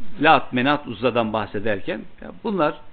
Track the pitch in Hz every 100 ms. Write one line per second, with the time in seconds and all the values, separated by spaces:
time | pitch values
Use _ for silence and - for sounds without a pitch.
0 | - - 151 139 - 123 135 147 - 104
1 | 120 117 110 110 104 107 110 101 - 214
2 | - - - - 226 190 151 151 -